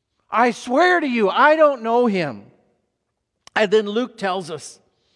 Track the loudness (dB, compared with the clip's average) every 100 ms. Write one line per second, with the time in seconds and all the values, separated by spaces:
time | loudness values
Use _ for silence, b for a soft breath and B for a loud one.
0 | _ _ _ 0 0 -2 -4 0 2 2
1 | 0 0 0 4 4 4 2 2 -2 0
2 | 0 -2 -4 -8 -18 _ _ _ _ _
3 | _ _ _ _ -8 -2 2 2 0 -4
4 | -6 -6 -6 -6 -8 -12 -14 -20 _ _
5 | _